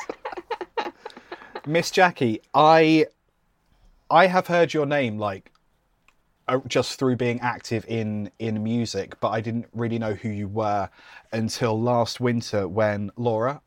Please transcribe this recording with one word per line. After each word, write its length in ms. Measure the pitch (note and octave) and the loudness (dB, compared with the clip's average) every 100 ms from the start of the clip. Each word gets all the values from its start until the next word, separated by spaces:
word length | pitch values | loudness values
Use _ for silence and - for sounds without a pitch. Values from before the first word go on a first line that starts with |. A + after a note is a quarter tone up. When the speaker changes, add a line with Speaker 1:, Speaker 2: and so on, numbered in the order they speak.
| - - - - - A#4 F#4 - - | -12 -12 -12 -12 -10 -10 -8 -8 -8
Speaker 1:
<laughs> 800 | - - - - - - - - | -10 -18 -20 -18 -18 -16 -12 -2
Speaker 2:
Miss 260 | D#3+ E3 | -2 0
Jackie, 500 | - F3+ - A#2+ A2 - | 4 4 4 0 -2 -2
I, 520 | - D#3 D#3+ D#3+ D#3+ D3+ _ _ _ _ _ _ _ _ _ - | 4 6 8 6 6 4 _ _ _ _ _ _ _ _ _ 2
I 180 | D#3 F#3 | 6 6
have 200 | F3+ F3+ | 4 2
heard 260 | E3+ E3 | 2 2
your 120 | D#3 C#3+ | 2 0
name, 340 | D3 B2+ G#2+ | 0 -2 -2
like, 320 | G#2 G2 - _ _ _ _ _ _ _ _ _ - | -4 -6 -12 _ _ _ _ _ _ _ _ _ -2
uh, 120 | C3 B2+ | -2 0
just 300 | C#3 B2 - | -2 -2 0
through 200 | C3+ B2 | 0 2
being 220 | B2 A#2+ | 0 -2
active 440 | B2 A#2 - A2+ - | -4 -6 -4 -6 -4
in, 440 | A2+ G#2+ G#2+ G2+ - | -4 -4 -4 -8 -8
in 240 | A2+ A2 | -6 -4
music, 560 | G#2+ A#2+ A2+ G2 F#2+ - | -2 -2 -2 -4 -8 -6
but 100 | A2+ | -4
I 120 | A2 | -4
didn't 260 | A2 A#2 A2+ | -4 -6 -6
really 260 | G#2+ A#2 A#2 | -6 -4 -4
know 140 | A2 G2+ | -4 -6
who 140 | A2+ | -6
you 180 | G#2 G2+ | -6 -6
were 420 | G#2 G#2+ G#2 F#2 _ - - _ | -4 -2 -2 -4 _ -20 -20 _
until 480 | A2 A2+ - B2 A2 | -4 -4 -2 -2 0
last 400 | A#2 B2 A2+ - | 0 0 0 -2
winter 480 | A#2+ A#2 A2 G#2+ F#2+ | -2 -2 -2 -4 -2
when 440 | F#2+ G#2+ G2+ G2+ - | 0 0 0 -6 -4
Laura, 460 | A#2+ A2 A#2+ D3 | -2 0 -2 -4